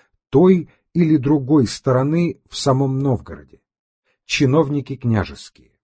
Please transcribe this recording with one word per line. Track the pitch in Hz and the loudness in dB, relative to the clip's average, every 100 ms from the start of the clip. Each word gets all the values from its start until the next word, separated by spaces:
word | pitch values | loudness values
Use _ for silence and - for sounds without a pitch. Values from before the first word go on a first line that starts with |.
| _ _ _ | _ _ _
той | 135 185 185 - _ _ | 4 4 4 0 _ _
или | 170 165 156 | -2 2 2
другой | 131 147 127 151 113 | 2 -2 2 2 2
стороны | - - 127 139 165 170 - _ | -2 -2 0 0 -2 -2 -6 _
в | - | -6
самом | 143 131 139 135 | -2 0 0 -2
Новгороде. | 139 120 - - 67 _ _ _ _ _ _ _ - | -2 -4 -6 -20 -20 _ _ _ _ _ _ _ -10
Чиновники | - 139 147 139 147 127 | -2 2 2 0 -4 -8
княжеские, | 135 117 110 87 71 - _ _ _ | -6 -2 -2 -2 -10 -20 _ _ _